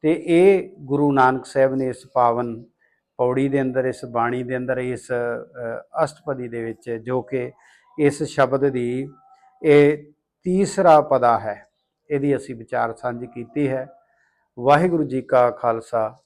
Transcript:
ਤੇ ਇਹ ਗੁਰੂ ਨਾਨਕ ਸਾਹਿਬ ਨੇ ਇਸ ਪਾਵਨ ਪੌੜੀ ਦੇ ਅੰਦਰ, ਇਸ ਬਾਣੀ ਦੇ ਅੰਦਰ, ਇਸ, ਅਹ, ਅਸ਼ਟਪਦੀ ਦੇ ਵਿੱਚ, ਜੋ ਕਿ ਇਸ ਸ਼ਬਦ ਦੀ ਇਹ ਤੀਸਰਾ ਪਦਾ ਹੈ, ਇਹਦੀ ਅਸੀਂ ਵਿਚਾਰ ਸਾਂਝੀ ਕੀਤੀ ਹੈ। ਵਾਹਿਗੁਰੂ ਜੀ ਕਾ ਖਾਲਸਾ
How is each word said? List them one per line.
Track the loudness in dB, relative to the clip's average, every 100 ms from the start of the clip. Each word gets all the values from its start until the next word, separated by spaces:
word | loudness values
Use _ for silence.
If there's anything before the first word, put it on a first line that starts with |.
ਤੇ | -2 -2 0
ਇਹ | 4 6 4 -2 -16
ਗੁਰੂ | -6 0 2
ਨਾਨਕ | 4 4 2 -4
ਸਾਹਿਬ | 0 2
ਨੇ | 2 -4
ਇਸ | -6 -4
ਪਾਵਨ | 2 2 2 -4 -10 -16 _ _ _ _ -4
ਪੌੜੀ | -2 0 0
ਦੇ | 0
ਅੰਦਰ, | -2 -2
ਇਸ | -4 -6
ਬਾਣੀ | -8 -4 -2 -4
ਦੇ | -6 -6
ਅੰਦਰ, | -4 -4
ਇਸ, | -4 -8 -6
ਅਹ, | -6 -4 -6 -12 -12 -10 -12 -10 -4
ਅਸ਼ਟਪਦੀ | -4 -4 -8 -8 -8
ਦੇ | -8
ਵਿੱਚ, | -8 -10 -10
ਜੋ | -10 -4 -6
ਕਿ | -4 -6 -8 _ _ _ _ 0
ਇਸ | 0 0
ਸ਼ਬਦ | -6 0 0 2 0
ਦੀ | -2 -4 -4 -8 -14 _ _ _ _
ਇਹ | 4 6 6 2 -8 _ _ _
ਤੀਸਰਾ | -4 0 0 2 6 6
ਪਦਾ | 4 2 2 2
ਹੈ, | -2 -10 _ _ _ _ _
ਇਹਦੀ | -4 0 -2
ਅਸੀਂ | -4
ਵਿਚਾਰ | -16 -8 -4 -4 -4
ਸਾਂਝੀ | -8 -8 -12
ਕੀਤੀ | -14 -10 -4 -2
ਹੈ। | -2 -8 -16 _ _ _ _ _ -2
ਵਾਹਿਗੁਰੂ | 4 4 4 0
ਜੀ | -2 -4
ਕਾ | 2 4 4
ਖਾਲਸਾ | 2 -2 -2 -4 -4 -4 -6